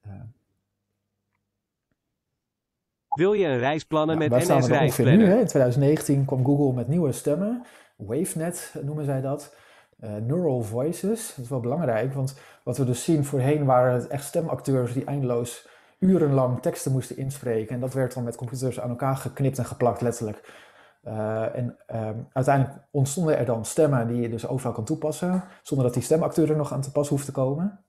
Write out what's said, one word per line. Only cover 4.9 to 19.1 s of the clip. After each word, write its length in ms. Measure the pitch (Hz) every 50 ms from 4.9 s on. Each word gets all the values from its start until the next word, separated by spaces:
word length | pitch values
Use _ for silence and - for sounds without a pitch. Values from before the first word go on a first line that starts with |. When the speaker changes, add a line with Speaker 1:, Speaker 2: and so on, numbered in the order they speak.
| - - 123
Speaker 2:
Reisplannen? 300 | - 147 208 226 185 190
Speaker 1:
nu, 0 |
hè? 60 | 240
In 60 | 233 170
tweeduizend 380 | - 147 131 123 120 135 139
negentien 400 | 139 151 151 - - 143 139 135
kwam 200 | 135 143 127 127
Google 280 | 135 143 139 147 135 127
met 140 | 123 117 110
nieuwe 240 | 151 180 170 139
stemmen. 540 | 120 - - 151 143 165 190 214 240 240 247 - - - - _ _ _
WaveNet 800 | 104 98 113 143 190 185 - 160 156 170 170 - - - - 156 143
noemen 220 | 139 151 151 151
zij 160 | 139 139 131
dat. 340 | 131 135 139 151 - - - - - - - - _ _ _ _
Eh, 160 | - 110 104
Neural 460 | 107 113 117 143 175 180 160 131 123
Voices, 720 | 113 101 110 120 131 156 175 - - 190 226 220 226 - -
dat 80 | - 123
is 60 | 113
wel 100 | 139 127
belangrijk, 540 | 113 120 131 165 170 131 113 107 113 131 135
want 260 | 135 131 131 - - - - - _ _
wat 140 | - 123 -
we 80 | 139
dus 180 | 123 123 - -
zien 220 | - 165 151 143
voorheen 400 | 139 - 139 127 135 151 147 143
waren 280 | 131 127 123 127 127 123
het 140 | 123 - -
echt 160 | 139 139 -
stemacteurs 680 | - - 175 165 156 151 139 - 143 135 131 123 117 120
die 120 | 135 -
eindeloos 640 | - 139 143 135 123 120 120 135 143 - - - - - - _ _ _ _
urenlang 600 | - 185 190 175 156 143 139 135 131 123 127 120
teksten 300 | - 175 170 - - 143
moesten 260 | 131 131 123 - - -
inspreken. 580 | 135 135 - - - 127 113 110 110 104 127
En 60 | 123
dat 120 | 123 131 123
werd 200 | 135 131 123 -
dan 100 | 127 120
met 120 | 117 113
computers 440 | - 127 117 120 127 127 131 117 -
aan 100 | 113 123
elkaar 260 | 120 120 - 131